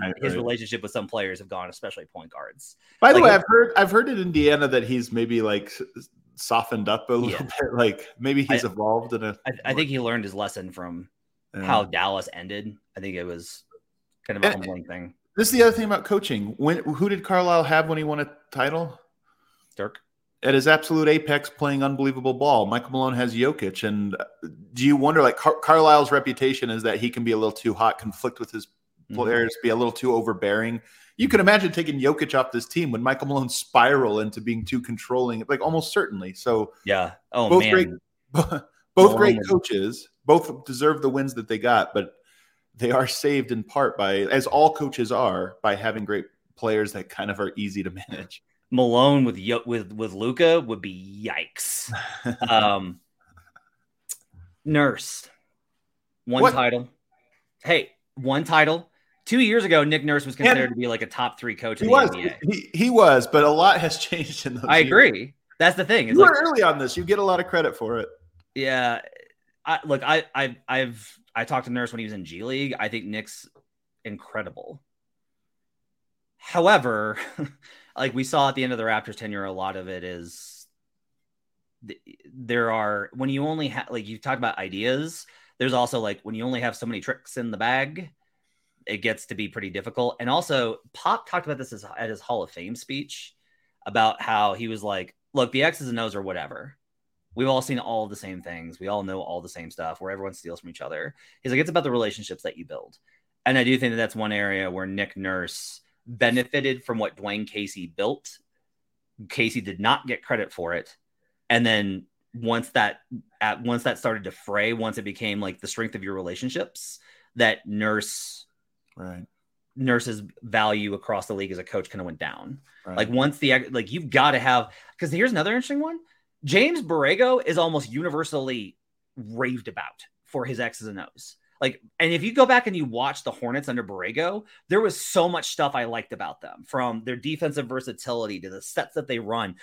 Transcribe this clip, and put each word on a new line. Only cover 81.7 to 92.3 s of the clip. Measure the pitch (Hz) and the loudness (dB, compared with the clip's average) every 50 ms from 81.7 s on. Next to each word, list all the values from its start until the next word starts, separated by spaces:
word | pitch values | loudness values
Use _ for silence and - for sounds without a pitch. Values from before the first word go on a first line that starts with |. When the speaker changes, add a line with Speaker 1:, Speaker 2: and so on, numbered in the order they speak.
| _ _ 120 104 | _ _ -20 -18
Speaker 2:
th-, | - - _ - - _ _ - - | -18 -18 _ -20 -20 _ _ -20 -20
there | 131 123 113 120 120 117 113 | -14 -6 -2 0 0 2 2
are, | 110 110 107 104 104 101 101 - - | 0 0 0 0 -2 -4 -4 -8 -8
when | 123 131 135 | -6 -4 -4
you | 135 135 143 | -2 -2 -2
only | 151 160 156 151 135 | -2 -2 -4 -4 -4
ha-, | 113 131 - - | -6 -6 -8 -8
like, | 120 117 107 101 | -8 -10 -10 -10
you | 110 107 | -12 -10
talk | - 139 131 123 | -6 -4 -4 -2
about | 127 110 - - | -2 -2 -4 -4
ideas, | 95 95 92 95 107 123 127 139 156 165 160 - - - _ _ _ _ _ - | -6 -8 -6 -4 -2 -2 -2 -2 -4 -6 -10 -14 -18 -20 _ _ _ _ _ -4
there's | 123 131 127 | -2 0 2
also, | 123 123 120 - 120 | 2 0 0 -2 -4
like, | 110 104 101 - - | -4 -4 -6 -8 -10
when | 107 110 | -10 -8
you | 110 117 | -8 -6
only | 127 127 120 | -6 -4 -4
have | 123 120 107 | -4 -4 -4
so | - - 117 | -6 -8 -8
many | 117 98 | -8 -6
tricks | - - 123 - _ - - 131 | -6 -8 -8 -8 _ -14 -10 -8
in | 120 117 | -8 -8
the | 107 98 | -6 -4
bag, | 110 117 127 131 135 139 156 165 185 151 - _ _ _ _ _ _ _ _ _ _ _ _ _ _ - | -2 0 0 0 -2 -4 -8 -12 -16 -16 -18 _ _ _ _ _ _ _ _ _ _ _ _ _ _ -10
it | 107 98 | -8 -4
gets | 92 117 110 - - - | -4 -4 -4 -6 -8 -12
to | 113 | -10
be | 92 107 98 | -10 -10 -8
pretty | - 117 98 95 | -8 -10 -10 -10
difficult. | 90 98 95 117 - - 123 120 - - | -10 -10 -10 -8 -4 -4 -4 -4 -4 -4
And | 123 120 | -4 -2
also, | 135 165 170 - 151 131 120 113 113 - _ _ - | -2 -2 -2 -2 -2 -2 -2 -2 -4 -8 _ _ -16
Pop | - - 170 214 233 - - | -6 -4 -2 -2 -2 -4 -6
talked | - 175 - | -6 -6 -4
about | 151 147 139 | -6 -8 -8
this | 131 - | -10 -12
as, | 117 101 95 98 - - | -14 -16 -16 -16 -12 -10
at | 117 110 | -8 -8
his | 110 98 | -8 -10
Hall | - - | -8 -6